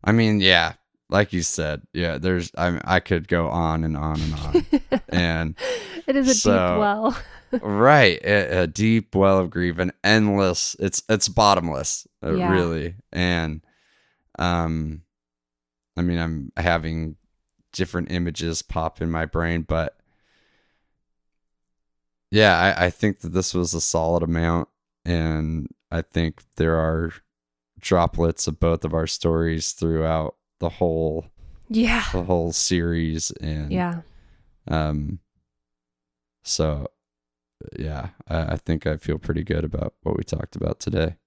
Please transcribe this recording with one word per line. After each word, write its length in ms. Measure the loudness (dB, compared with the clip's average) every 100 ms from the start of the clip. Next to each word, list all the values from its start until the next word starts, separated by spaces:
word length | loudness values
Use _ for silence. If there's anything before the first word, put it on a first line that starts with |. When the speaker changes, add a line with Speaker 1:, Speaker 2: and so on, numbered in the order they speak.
Speaker 1:
I 80 | 4
mean, 280 | 4 4 4
yeah, 340 | 6 6 4 -4 _ _ _
like 240 | 0 2
you 100 | 0
said, 400 | -2 -2 -4 -4 -8
yeah, 260 | -4 -2 -2
there's, 320 | 0 0 -2 -2
I, 240 | -2 -2
I 160 | 0 0
could 280 | 2 -2 0
go 200 | 0 0
on 360 | -2 0 0
and 120 | -2 -2
on 240 | -4 -2
and 140 | -4
on. 320 | -4 0 0 2 -2 0 -4
Speaker 2:
<laughs> 40 | -2
Speaker 1:
And 460 | 0 0 0 -2 -4 -6 -6 -8 -12 -2
Speaker 2:
It 100 | 2
is 120 | 4
a 60 |
Speaker 1:
so, 160 | 2 4
Speaker 2:
deep 280 | 4 4 2
well. 400 | 0 0 -2 -4 -10 -20 _
<laughs> 0 | -6
Speaker 1:
right. 560 | -2 4 6 8 6 4
A, 380 | 2 2 2 0
a 40 | 0
deep 480 | 2 2 2 2
well 240 | 2 4 4
of 120 | 2
grief, 280 | 0 -2 0
and 140 | -4 -2
endless. 720 | 2 4 4 4 2 0 -4 -2
It's, 240 | -2 -2 0
it's 200 | 0 0
bottomless, 760 | 4 6 6 2 -4 -4 -6 -10 _
uh, 100 | -2
Speaker 2:
Yeah. 160 | 0 2
Speaker 1:
really. 440 | 2 2 -2 -4 -10 _
And, 480 | -2 0 0 -2 -6 _ _ _ _ _ _ _ -4
um, 640 | -2 0 0 -2 -4 -8 _ _ _ _ _ _ _ _ _ -4
I 60 |
mean, 160 | -2 -2
I'm 320 | -2 -6 -8 -2
having 600 | 0 0 -2 -6 -6 -10 _ _ _ _ _
different 380 | -6 -4 -4 -4
images 520 | -4 -4 -4 -6 -6
pop 380 | -6 -4 -6 -4
in 80 | -4
my 160 | -2 -4
brain, 360 | -2 -2 -2
but 340 | -2 -4 -4 _ _ _ _ _ _ _ _ _ _ _ _ _ _ _ _ _ _ _ _ _ _ _ _
yeah, 440 | 4 6 6 4 4
I, 80 | 0
I 40 |
think 300 | 2 -2 -2
that 80 | -4
this 180 | -2 -2
was 200 | -2 -2
a 60 | -2
solid 420 | -2 0 0 0
amount, 460 | 0 0 2 0 -2 _ _ _
and 640 | -2 0 0 0 -2 -4 -6 -12 _
I 100 | -6
think 420 | -4 -2 -2 -4 _ -2
there 200 | 0 2
are 360 | 0 0 -4 -8 _ _ _ _ _ _
droplets 680 | 0 2 2 2 0 0 -6
of 120 | 0
both 280 | 0 0 0
of 80 |
our 120 | -2 -2
stories 680 | -2 0 2 0 -2 -6
throughout 640 | -4 -2 0 0 -2 -4 -10 _ _
the 100 | -8
whole, 560 | -2 -2 0 -2 -4 -10 _ -20 -20 -6
Speaker 2:
Yeah. 360 | 0 2 0 0
Speaker 1:
the 100 | -4
whole 300 | 0 0 0
series, 800 | -2 0 0 0 0 -2 -4 -6
and 380 | -8 -6 -6 -4
Speaker 2:
Yeah. 300 | -4 -4 -6 -12 -20 _ _ _ _ -6
Speaker 1:
um, 500 | -2 -2 -2 -4 -8 _ _ _ _ _ _ _ _ _ _ _ _
so 460 | -8 -2 0 -2 -8 _ _ _ _ _ _ _ -16 -10
yeah, 300 | -8 -8 -10 _ -6
I, 260 | -4 -2
I 20 | -4
think 300 | -2 -2 -2
I 100 | -4
feel 220 | -4 -6
pretty 260 | -4 -4
good 200 | -2 -2
about 300 | -2 -4 -6 _
what 140 | -6 -6
we 80 |
talked 320 | -4 -6 -6 -6
about 240 | -6 -4
today. 360 | -4 -2 -2 -4